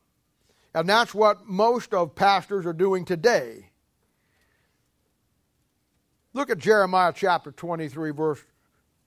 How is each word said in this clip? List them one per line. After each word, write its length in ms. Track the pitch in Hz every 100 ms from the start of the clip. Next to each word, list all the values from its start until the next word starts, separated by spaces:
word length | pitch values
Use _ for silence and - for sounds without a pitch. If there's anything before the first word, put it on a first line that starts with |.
| _ _ _ _ _ _ _ 165
And 120 | 170
that's 280 | 214 233 196
what 320 | 214 208 226
most 440 | 185 226 240 -
of 220 | 196 170
pastors 540 | - 196 196 - 202 175
are 60 |
doing 320 | 165 190 190 170
today. 680 | 170 220 202 120 107 101 _ _ _ _ _ _ _ _ _ _ _ _ _ _ _ _ _ _ _ _ _ _ _ _ _ _
Look 180 | 254 277
at 80 | 196
Jeremiah 540 | 180 214 185 185 175 -
chapter 360 | 190 165 151
twenty-three, 600 | - 170 165 151 139 156
verse 320 | 147 156 143 - _ _ _ _ _